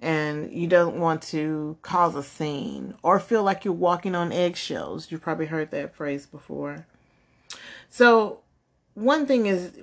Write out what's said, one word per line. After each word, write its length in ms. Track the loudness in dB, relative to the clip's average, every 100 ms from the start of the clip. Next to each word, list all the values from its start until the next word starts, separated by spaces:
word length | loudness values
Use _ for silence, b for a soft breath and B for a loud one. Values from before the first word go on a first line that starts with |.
And 500 | -2 0 0 -4 -6
you 140 | -4 4
don't 340 | 4 4 2
want 220 | 0 0
to 560 | -4 -4 -4 -4 -6 -10
cause 320 | -4 2 2 0
a 80 |
scene 720 | -10 -8 -6 -6 -8 -10 -12 -4
or 160 | 2 2
feel 240 | 4 0
like 200 | 2 0
you're 80 | -2
walking 440 | 0 2 0 -2 -2
on 160 | -2
eggshells. 800 | 0 0 -2 -6 -6 -6 -10 -10
You've 100 | -10
probably 240 | -6 -4 -4
heard 240 | -4 -4
that 240 | -6 -8
phrase 320 | -8 -6 -6 -10
before. 640 | -20 -14 -10 -8 -10 -18 _ _ _ _ _ B B B B B
So 520 | 4 8 8 4 -4 _ _ _ _ _ -2
one 320 | 2 2 4
thing 180 | 2 4
is 320 | 0 -2 -12